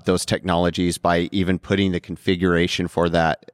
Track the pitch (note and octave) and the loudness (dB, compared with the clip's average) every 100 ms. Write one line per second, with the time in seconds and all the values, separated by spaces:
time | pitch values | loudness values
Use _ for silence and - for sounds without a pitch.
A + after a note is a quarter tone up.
0 | - F2+ - G2 F#2 F2 F2 E2+ F2+ E2+ | 0 -2 0 -4 0 0 0 0 -2 0
1 | F2+ F2 F2 G2 F2+ F#2 - G2 G2 F2 | 0 0 0 -2 0 -2 0 0 0 -2
2 | - E2 - F#2 F#2 E2+ F2 - F2 - | -6 -8 -4 0 2 2 0 -2 -4 0
3 | E2+ E2+ D#2+ - - | 0 2 2 0 -8